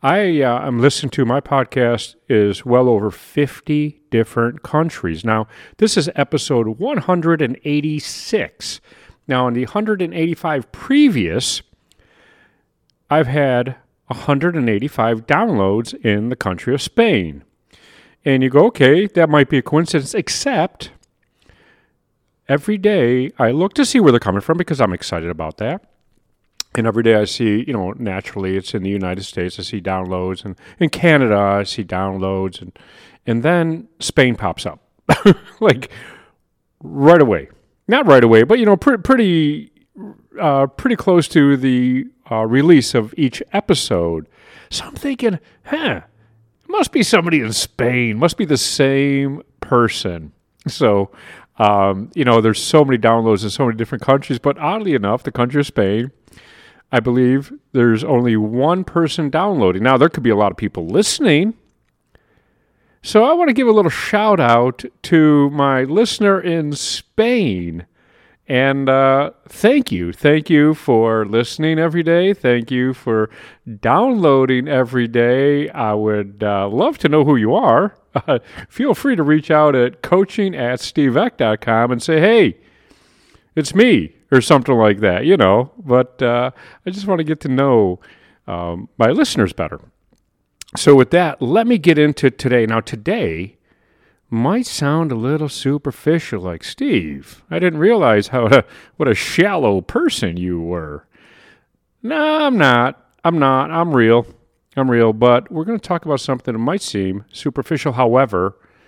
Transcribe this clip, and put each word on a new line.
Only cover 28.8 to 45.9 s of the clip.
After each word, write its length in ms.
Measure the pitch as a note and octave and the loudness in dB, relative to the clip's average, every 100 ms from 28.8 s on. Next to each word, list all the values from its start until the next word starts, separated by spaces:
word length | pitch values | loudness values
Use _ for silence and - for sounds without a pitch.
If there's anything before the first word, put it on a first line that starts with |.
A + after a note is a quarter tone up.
the 80 | F#2+ | -6
United 320 | G2+ F#2 F2+ | -4 -6 -8
States, 360 | F#2+ - F2+ - | -10 -8 -8 -8
I 40 | |
see 180 | F#2+ A2 | -12 -10
downloads, 640 | F#2 F#2+ F#2 F#2 F#2 F#2 | -6 -6 -6 -6 -6 -8
and 100 | G#2 F2+ - - | -12 -16 -16 -4
in 120 | E3+ | -4
Canada 480 | - F3 D3+ B2+ G#2 | 0 2 2 4 2
I 240 | G2+ G2+ | 2 0
see 220 | G2+ - | -2 -8
downloads, 760 | F#2+ F#2+ G2 F#2+ F#2+ F#2+ F#2+ F2 | -8 -6 -6 -4 -4 -4 -6 -8
and, 180 | F2+ - _ - - _ - | -18 -20 _ -20 -20 _ -6
and 160 | A2+ | -2
then 460 | D3 F3 E3 E3 - - | 0 0 -2 -6 -12 -14
Spain 380 | - - B2+ A#2 | -4 2 2 2
pops 300 | G2 E2 - | -6 -8 -10
up, 140 | D2 _ _ - - | -14 _ _ -2 2
<laughs> 360 | G#3 - - - | 4 2 0 -2
like, 280 | A3 C3 - - - - _ _ _ _ _ _ | 0 0 -4 -18 -20 -20 _ _ _ _ _ _
right 400 | D3 D3+ C#3+ E3+ | -12 2 6 6
away. 260 | C3+ F2+ C2+ _ _ _ - | 6 2 -4 _ _ _ -2
Not 160 | B3 B3 | 2 6
right 160 | C3+ | 6
away, 200 | A#2+ A2+ | 8 6
but, 160 | B2 A#3+ | 6 4
you 80 | G#3+ | 4
know, 100 | G3 | 2
pre-, 220 | - A#3+ | 2 0
pretty, 760 | E3+ C4 G#3 E3 D3+ D3+ - _ _ - A#3 - _ - | 2 2 2 2 0 -2 -10 _ _ -20 -20 -20 _ -4
uh, 280 | E3 C#3 C3+ | 0 2 0
pretty 300 | - C4 - | -2 -4 -2
close 320 | - F3+ D3 | 2 2 2
to 280 | E3+ C#3+ C#3 | 2 4 2
the, 520 | C3 B2+ B2+ B2+ C3 _ - | 0 0 0 -2 -6 _ -6
uh, 140 | A2+ | -4
release 480 | A2 B2 D3+ D#3+ A#2+ | 0 2 6 6 4
of 220 | B2+ A2 - | -2 -4 -2
each 260 | C#3 - - | -4 -4 -6
episode. 760 | G3+ - E3+ - G2 E2+ E2 D#2 _ _ - - | -4 -2 -2 -2 -2 -2 -4 -8 _ _ -20 -14
So 160 | - | -14
I'm 120 | - - | -14 -10
thinking, 420 | C#4+ C4 A#3 F3+ _ _ | -8 -4 -4 -4 _ _
"Huh, 380 | - D4+ D#4 | -8 -6 -4